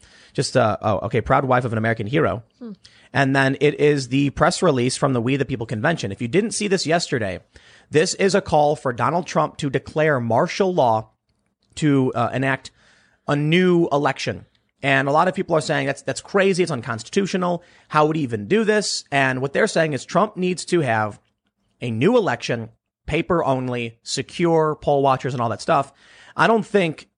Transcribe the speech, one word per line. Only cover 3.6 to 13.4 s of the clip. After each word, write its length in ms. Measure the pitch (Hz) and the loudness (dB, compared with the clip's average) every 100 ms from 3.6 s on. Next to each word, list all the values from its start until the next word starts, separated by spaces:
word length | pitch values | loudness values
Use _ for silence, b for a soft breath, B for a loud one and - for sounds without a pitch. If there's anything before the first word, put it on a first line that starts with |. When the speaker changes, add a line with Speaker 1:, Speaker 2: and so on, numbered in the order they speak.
Speaker 1:
it 180 | 147 147 | 0 4
is 300 | 147 143 123 | 2 2 0
the 220 | 135 143 | 0 0
press 300 | - 165 - | 2 0 2
release 360 | 180 131 123 - | 2 2 0 0
from 160 | 139 | 0
the 80 | 123 | 0
We 160 | 117 139 | 0 -2
the 80 | 123 | -2
People 200 | 120 117 | -6 -6
convention. 460 | 110 143 165 101 | -4 -2 -2 -6
If 100 | 98 | -6
you 60 | 120 | -2
didn't 240 | 165 220 | 0 0
see 160 | - 208 | -4 -2
this 180 | 190 143 | -2 0
yesterday, 540 | 170 - 127 98 87 - b b b b | -2 -2 -4 -4 -6 -14 b b b b
this 240 | 147 175 - | 0 0 0
is 200 | 196 190 | 0 0
a 60 | |
call 340 | 190 151 147 147 | 2 2 2 0
for 160 | 131 | -4
Donald 340 | 117 123 170 156 | -2 -2 -2 -2
Trump 300 | 165 151 - | -2 -2 -4
to 100 | 143 | -4
declare 500 | 135 - 156 156 135 | -4 -4 0 2 0
martial 540 | 117 117 170 - 190 | 0 0 0 0 0
law 380 | 180 123 110 110 _ _ _ _ _ _ - | 2 2 2 -4 _ _ _ _ _ _ -2
to, 360 | 151 139 131 | 2 4 2
uh, 160 | 117 117 | 0 -2
enact 380 | 127 135 131 - b b b b b - | -2 -2 -4 -8 b b b b b -4
a 120 | |
new 500 | 147 | 0